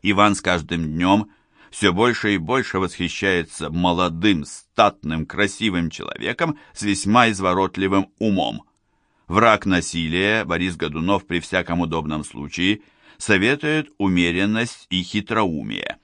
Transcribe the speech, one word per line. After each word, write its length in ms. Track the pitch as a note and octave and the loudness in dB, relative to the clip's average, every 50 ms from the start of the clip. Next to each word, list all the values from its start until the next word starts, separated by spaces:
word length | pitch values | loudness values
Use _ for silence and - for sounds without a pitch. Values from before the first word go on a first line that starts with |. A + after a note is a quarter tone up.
Иван 340 | - G2+ G2+ G2 G#2 G#2 G2+ | 0 0 4 4 4 4 2
с 60 | - | 0
каждым 420 | - F#2+ F2+ E2+ D2 - F2 E2+ E2 | 0 0 0 0 -2 -4 -4 -4 -4
днём – 480 | D#2 D2+ E2 F2+ F#2 G2 A2 G#2 - _ _ _ _ _ _ - - | -4 -2 0 2 4 4 2 2 -4 _ _ _ _ _ _ -20 -20
всё 220 | - - G2+ G2 F2 | -6 2 2 2 4
больше 420 | F#2 A2+ B2 A#2 - - G#2+ G2+ | 4 2 2 2 0 0 0 0
и 20 | |
больше 420 | F2+ D#2+ D#2+ B2 C3 A#2+ - - F#2+ | 0 0 0 -2 -2 -2 -2 -2 -2
восхищается 880 | F#2+ F2 - - F2 E2 - - G2+ G2 F#2 F2 E2 - - - D#2+ D2 | -2 -2 -4 -4 -6 -6 -4 -2 0 0 0 0 -2 -4 -8 -10 -8 -4
молодым, 760 | D#2 F2 F2+ F2+ F2 F2 F#2 F2 E2 E2 F2+ G#2+ G2 D#2+ C#2+ | -2 0 0 2 2 2 0 0 -2 0 2 2 2 2 -2
статным, 800 | - - - _ _ _ - G#2+ G2+ - _ - D#2 D#2+ D#2+ D#2 | -8 -14 -18 _ _ _ 4 4 4 4 _ -8 -6 -4 -4 -6
красивым 640 | - - F#2+ G#2 G2 - - A2+ A2 F#2 F2 E2 D#2+ | -6 -2 -2 -2 -2 -2 -2 -4 -2 0 0 -2 -4
человеком 680 | - - - - - - A1 F#2 A#2+ - E3+ D#3+ D3+ - - - - | -6 -8 -12 -12 -10 -6 -6 -6 -4 -2 -4 -4 -4 -8 -12 -20 -12
с 80 | - | -4
весьма 480 | G#2 G#2 G2 F#2 - G2 G#2+ B2 A#2+ A2+ | -2 -2 -2 0 0 2 4 4 4 4
изворотливым 800 | G#2+ F#2+ F#2+ F#2 F2+ F#2 F#2+ F#2 - F#2 F#2+ F#2+ F#2+ G2 F#2+ - _ _ | 2 0 0 0 2 2 0 0 0 -2 0 2 2 0 0 -2 _ _
умом. 440 | G#2+ A2 G2 F#2 D2 A#1+ A1 - - _ _ _ _ _ _ _ _ _ _ _ _ | 0 0 2 2 0 -2 -4 -8 -14 _ _ _ _ _ _ _ _ _ _ _ _
Враг 380 | - E2+ G2+ A2+ A#2 G#2+ G2 - | 0 2 4 6 6 4 4 2
насилия, 760 | G2+ F#2 F2 D#2+ - - E2+ D#2+ D#2 D#2+ F2+ F#2+ G2+ A2 A2+ F#2 | 2 2 2 0 -2 -4 -2 -2 0 0 2 2 2 2 0 0
Борис 320 | D2 E2+ E2+ F2+ F#2 F2 | -2 -2 -2 -2 -2 -2
Годунов 500 | D#2 D#2+ D#2 D2+ D#2+ E2 F#2 G2+ G2+ - | -4 -6 -6 -4 -2 0 0 0 0 -2
при 140 | _ F2 F2 | _ -4 -4
всяком 400 | - - - F#2 E2+ - E2+ E2+ | -4 -2 -2 -2 -2 -2 -2 -2
удобном 440 | F2 D#2 D#2+ E2 D2+ D2+ D2+ D2+ D2 | -2 -2 -2 -4 -4 -4 -6 -6 -8
случае 560 | - - A#1+ C#2+ D2+ - F2 F2 F#2+ G#2 G#2+ - _ _ _ _ - - | -10 -12 -12 -12 -10 -4 0 0 0 0 0 -4 _ _ _ _ -20 -18
советует 720 | _ - - G#2+ F#2 F#2+ A#2+ C#3+ D3 - D3+ D#3 D#3 D3 - _ | _ 0 2 4 4 4 2 0 0 0 -2 -2 -2 -4 -6 _
умеренность 880 | _ G2+ G2 F#2 F2 F2 E2+ E2+ F2+ G2 G2+ G#2+ A2 A#2+ A#2+ - - - _ | _ 0 2 4 4 2 2 2 0 0 0 0 -2 -4 -4 -8 -16 -10 _
и 120 | F#2 F#2 F2+ | -4 -4 -4
хитроумие. 960 | - - G#2+ G2+ - A#2 A2+ G#2+ F#2 D#2+ D2 A1 G#1+ G#1+ G1+ G1+ - - _ | -2 -4 -6 -4 -2 0 0 0 0 -2 -4 -6 -8 -8 -8 -8 -10 -12 _